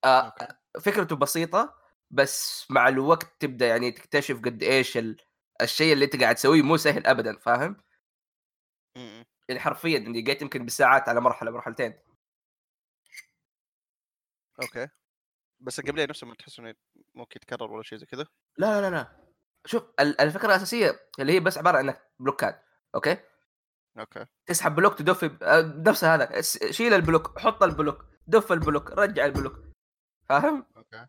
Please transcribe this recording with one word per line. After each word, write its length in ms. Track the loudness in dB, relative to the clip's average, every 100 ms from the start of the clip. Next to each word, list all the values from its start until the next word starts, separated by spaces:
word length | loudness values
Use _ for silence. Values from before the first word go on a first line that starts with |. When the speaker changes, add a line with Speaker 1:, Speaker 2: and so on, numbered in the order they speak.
Speaker 1:
آه، 160 | 4 4
Speaker 2:
أوكي. 280 | 2 -10 -18 -18 _ -6
Speaker 1:
فكرته 360 | -2 -2 -2 -2
بسيطة، 580 | -2 -2 -2 -2 -4 _ _ _ _
بس 560 | 0 0 0 -8 -10 -2
مع 180 | 4 4
الوقت 480 | 4 2 2 0 _
تبدأ، 260 | -8 0 0
يعني، 240 | 2 -2
تكتشف 460 | -6 -4 -2 -2 -4
قد 260 | -6 -4
إيش 340 | 0 2 2 -4
ال-، 180 | -6 -10 _ _ _ _
الشيء 320 | -4 0 2
اللي 120 | 4
أنت 180 | 2 2
قاعد 120 | 2
تسويه 280 | 4 6 6
مو 140 | 6 2
سهل 300 | 2 0 2
أبدًا. 320 | 2 0 -6
فاهم؟ 380 | -2 0 -2 -8 _ _ _ _ _ _ _ _ _ _ _ -20
Speaker 2:
مم. 280 | -18 -20 -20 _ -12
Speaker 1:
يعني 120 | -6
حرفيًا، 380 | -6 -4 -2 -2
يعني، 260 | -4 -6 -4
قعدت 160 | -4
يمكن 220 | -6 -10
بالساعات 440 | -10 2 4 4 4
على 120 | 0
مرحلة، 300 | 0 -2 -8
مرحلتين. 440 | -8 -12 -8 -8 -10 _ _ _ _ _ _ _ _ _ _ _ -20 -20 _ _ _ _ _ _ _ _ _ _ _ _ -14
Speaker 2:
أوكي. 260 | -12 -10 -14 _ _ _ _ _ _ _
بس 180 | -14 -10
الجيم 160 | -8
بلاي 120 | -6 -6
نفسه 200 | -8 -18
ما 80 |
تحس 240 | -20 -20 -20
إنه 160 | -20 -20 _ _ _
ممكن 260 | -20 -20 -20
يتكرر 300 | _ -10 -10
ولا 100 | -12
شيء 160 | -14 -18
زي 80 | -16
كذا؟ 200 | -14 -14 _ _ -4
Speaker 1:
لا، 240 | -2 -2
لا، 100 | -2
لا، 60 | -6
لا. 260 | -10 _ _ _ _ _ -8
شوف، 160 | -8 -6 -2
ال-، 200 | 0 2
الفكرة 260 | 0 0 0
الأساسية 640 | 0 0 0 0 -2 _ -8
اللي 120 | 0
هي 80 | 2
بس 180 | 2 0
عبارة 200 | 2 2
عن 100 | 0
إنك 240 | -6 _ _
بلوكات، 460 | -6 -2 -4 -6 _ _ _
أوكي؟ 220 | -4 -2 -4 _ _ _ _ _ _ _ -18
Speaker 2:
أوكي. 280 | -16 -16 -18 _ -6
Speaker 1:
تسحب 280 | -2 -2
بلوك، 240 | 2 2 2
تدف 260 | 0 0
ب-، 180 | -2 -4
آه، 180 | 4 4
نفس 420 | 4 0 0 2
هذا. 360 | 4 2 2 -2
س-، 240 | -4 -4
شيل 300 | -6 -2 4
البلوك، 440 | 4 4 0 0 -2
حط 240 | -2 2
البلوك، 420 | 2 2 -4 -4 -16 _ 2
دف 260 | 2 2
البلوك، 380 | -2 0 -2 -2
رجع 340 | 0 0 2 -2
البلوك. 380 | -2 -6 -10 -20 _ _ _ _ _ _
فاهم؟ 380 | 2 2 -2 -8 _
Speaker 2:
أوكي. 300 | _ -20